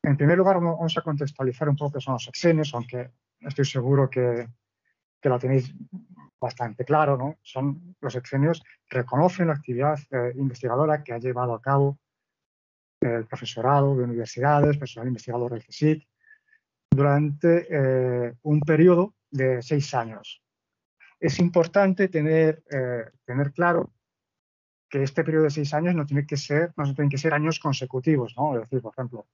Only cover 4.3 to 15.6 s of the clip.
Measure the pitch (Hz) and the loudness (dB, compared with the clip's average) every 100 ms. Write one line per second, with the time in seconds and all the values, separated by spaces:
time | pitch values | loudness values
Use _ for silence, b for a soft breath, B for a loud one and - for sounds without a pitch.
4.3 | 117 117 - _ _ _ _ _ _ 143 | -2 -6 -16 _ _ _ _ _ _ 0
5.3 | 123 131 135 123 - - 185 - - - | 0 2 0 0 -12 -16 -16 -18 -20 -20
6.3 | _ 120 - 117 104 123 151 151 135 135 | _ -10 -6 -10 -8 0 2 2 0 -4
7.3 | - - 131 139 147 175 - 139 123 123 | -10 -12 -4 -4 -4 -12 -10 -8 -8 -4
8.3 | 135 147 160 b b _ 127 127 127 180 | 0 0 0 b b _ -6 -2 2 2
9.3 | 185 170 147 - 120 139 151 - 131 123 | 2 -2 -2 -4 -2 0 -2 -6 -4 -4
10.3 | 127 135 120 127 123 156 151 147 117 123 | -2 -6 -4 -4 0 0 0 -4 -6 -6
11.3 | 123 123 113 135 139 139 143 _ _ _ | -4 -4 -4 0 2 2 -2 _ _ _
12.3 | _ _ _ _ _ _ _ 123 117 110 | _ _ _ _ _ _ _ -2 -2 -6
13.3 | - 113 - 120 143 139 135 123 117 113 | -12 -12 -4 2 4 4 0 -2 -4 -8
14.3 | - 139 147 147 147 135 117 123 123 - | -2 2 4 4 0 -4 -8 -6 -6 -6
15.3 | 113 123 117 | -4 -4 -6